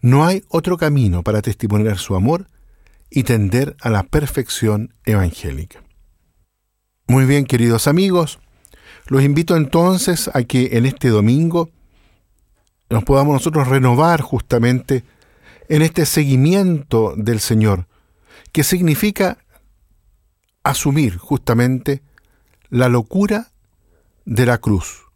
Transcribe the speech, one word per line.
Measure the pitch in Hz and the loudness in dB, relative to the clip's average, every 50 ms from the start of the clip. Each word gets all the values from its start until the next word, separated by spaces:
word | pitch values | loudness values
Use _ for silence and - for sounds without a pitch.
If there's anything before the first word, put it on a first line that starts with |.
No | - 123 131 143 151 | 4 4 4 4 4
hay | 170 190 190 - _ | 2 0 -2 -6 _
otro | - 165 160 - 180 | -4 -4 -2 -2 -4
camino | 170 - 151 147 143 123 101 87 87 85 | -2 0 0 0 2 2 0 0 -2 -2
para | - 104 107 104 | -2 -2 -2 -2
testimoniar | - 101 - - 107 104 107 107 110 104 95 | -4 -6 -4 -4 -2 0 0 0 0 -2 -4
su | - - 98 | -6 -4 -2
amor | 92 95 120 156 175 196 _ _ _ _ _ _ _ _ _ _ _ _ _ | 0 0 0 0 -2 -4 _ _ _ _ _ _ _ _ _ _ _ _ _
y | - 143 123 | -4 -4 -2
tender | - 123 113 104 95 92 123 135 151 - _ | 0 0 0 0 0 0 0 -2 -2 -6 _
a | - 120 | -4 -2
la | 110 101 95 | -2 -2 -2
perfección | - - 151 151 135 - - 123 - - - - 110 107 104 110 120 _ _ _ | -2 -2 -2 -2 -2 -4 -6 -6 -6 -6 -4 -2 0 0 -2 -4 -8 _ _ _
evangélica. | - 110 101 95 87 82 - - - 67 67 82 - - - - _ _ _ _ _ _ _ _ _ _ _ _ _ _ _ _ _ _ _ _ _ _ _ _ | -2 0 0 0 -2 -4 -6 -10 -10 -10 -10 -12 -14 -16 -20 -20 _ _ _ _ _ _ _ _ _ _ _ _ _ _ _ _ _ _ _ _ _ _ _ _
Muy | - 123 131 135 | 2 2 4 4
bien, | 127 143 143 139 | 4 2 2 0
queridos | 127 - 120 117 117 117 110 - | 0 0 2 2 2 2 2 2
amigos, | 151 143 170 190 196 185 180 165 147 - - _ _ _ _ _ _ _ _ _ - - - _ | 2 2 2 2 2 2 0 0 -2 -6 -14 _ _ _ _ _ _ _ _ _ -20 -20 -20 _
los | - 135 135 135 | -2 0 2 2
invito | 143 147 151 170 165 175 | 4 2 0 0 2 0
entonces | 165 151 131 - 165 170 180 190 185 - - 180 160 - - - | 0 0 0 2 2 2 2 2 0 0 -2 -2 -2 -4 -4 -4
a | 139 123 | -4 -4
que | - - 127 123 127 - | 0 0 0 0 0 0
en | 113 117 | 0 0
este | 131 135 - - 127 | 0 -2 0 0 2
domingo | 113 104 101 110 123 143 165 170 165 175 165 160 _ _ _ _ _ _ _ _ _ _ _ _ _ _ _ _ _ _ _ _ _ _ _ _ | 2 4 4 4 2 2 0 0 0 -2 -4 -4 _ _ _ _ _ _ _ _ _ _ _ _ _ _ _ _ _ _ _ _ _ _ _ _
nos | 101 110 98 | -2 -2 0
podamos | - 139 139 139 147 151 | 2 2 2 4 2 0
nosotros | 131 120 170 156 156 139 127 | 0 -2 -2 -2 0 0 2
renovar | 135 135 127 127 120 123 156 170 170 160 | 0 2 2 2 2 4 2 2 2 0
justamente | 135 - - 120 - _ - 120 117 120 127 127 120 - 139 127 - _ _ _ _ _ _ _ _ - - - - _ | -2 -4 -6 -8 -4 _ -2 0 2 0 0 -2 -2 -2 -4 -4 -4 _ _ _ _ _ _ _ _ -20 -20 -20 -8 _
en | 156 151 156 | 0 2 2
este | 160 160 - 165 | 0 0 -2 -2
seguimiento | 143 - - 151 139 135 127 135 151 185 202 196 185 170 151 135 _ - 113 113 101 69 | 0 0 -2 0 2 2 2 2 2 2 2 2 0 0 -2 -4 _ 0 0 0 0 -2
del | 90 107 110 117 107 | -4 -2 -2 -2 -2
Señor, | - - 117 110 110 107 101 92 87 _ _ _ _ _ _ _ _ _ - - - - _ | -2 0 0 2 2 2 0 0 -4 _ _ _ _ _ _ _ _ _ -20 -20 -20 -8 _
que | 160 147 | -2 0
significa | - - 180 180 160 151 - - 214 202 - 196 180 - _ _ _ _ _ _ _ _ _ _ _ _ _ _ _ _ _ _ _ _ _ _ _ _ _ _ | 0 0 0 0 0 0 0 0 -4 -2 -2 -4 -4 -4 _ _ _ _ _ _ _ _ _ _ _ _ _ _ _ _ _ _ _ _ _ _ _ _ _ _
asumir | 135 135 - - 147 139 156 151 117 90 | -4 -4 -2 -2 -2 0 0 0 0 -2
justamente | 87 - - 147 131 - - 120 117 123 123 131 127 - - 139 139 _ _ _ _ _ _ _ _ _ _ _ _ _ _ | -6 -6 -6 -6 -4 -2 0 0 2 2 0 0 -2 -2 -4 -6 -6 _ _ _ _ _ _ _ _ _ _ _ _ _ _
la | - 120 127 127 | -2 0 0 2
locura | 120 123 113 - - 185 202 202 208 208 240 _ _ _ _ _ _ _ _ _ _ _ _ _ _ _ _ | 2 0 -2 -2 -2 -2 0 0 -2 -4 -6 _ _ _ _ _ _ _ _ _ _ _ _ _ _ _ _
de | - 120 104 123 | -6 -2 0 2
la | 120 123 117 | 2 0 -2
cruz | - - 104 92 - - - - _ _ _ | 0 -2 -2 -2 -2 -6 -14 -20 _ _ _